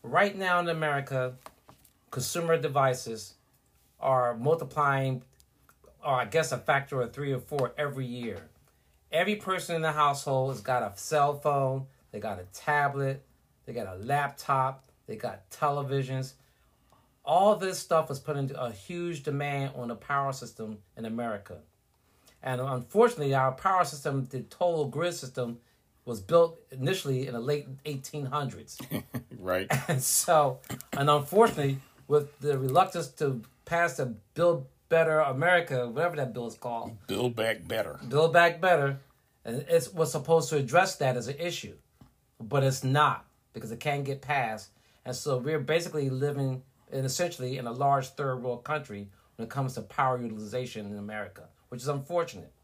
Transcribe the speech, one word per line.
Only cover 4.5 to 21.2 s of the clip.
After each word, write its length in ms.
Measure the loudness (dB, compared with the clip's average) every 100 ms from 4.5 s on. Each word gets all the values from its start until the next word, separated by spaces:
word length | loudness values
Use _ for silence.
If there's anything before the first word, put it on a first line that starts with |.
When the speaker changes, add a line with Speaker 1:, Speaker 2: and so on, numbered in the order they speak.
| 0 0 0 2 2 0 -2 -8 _ _ _ _ _ -20 _
Speaker 1:
or 120 | 0 0
I 100 | 2
guess 260 | 0 0
a 60 | -2
factor 440 | 0 0 0 -4
of 120 | -4
three 180 | -4 -4
or 80 | -4
four 340 | -4 -2 -2 -2
every 280 | -4 -4 -6
year. 440 | -6 -8 -10 -14 _ _ _ _ _ _
Every 240 | 0 0 -2
person 400 | -2 -4 -2 -2
in 40 |
the 120 | 0
household 580 | 2 2 2 0 0 0
has 80 | -4
got 240 | -2 0
a 140 | -2 -8
cell 380 | -2 2 4 2
phone, 500 | 0 2 0 -2 -6 _ _
they 80 | -8
got 200 | -6 -8
a 60 | -10
tablet, 720 | -8 0 2 2 0 -4 -4 _ _ _ _ -10
they 60 |
got 240 | -8 -8 -8
a 40 |
laptop, 800 | -2 -2 -2 -6 0 2 2 -2 _ _ -14
they 100 | -8
got 340 | -8 -10 _
televisions. 840 | -2 0 0 -2 -4 -2 -4 -6 -12 _ _ _ _ _ _ _ _
All 320 | 2 6 6 4
this 240 | 0 -4
stuff 320 | 0 2 2
is 80 | -6
putting 320 | -4 -4 -4 -4
a 160 | -8
huge 520 | -8 -12 -8 -6 -6
demand 480 | -4 -4 -2 -2 -4 -6
on 120 | -8
the 80 | -8
power 380 | -2 -2 0
system 460 | -4 -10 -10 -10 -10 _ -12
in 80 | -8
America. 540 | -4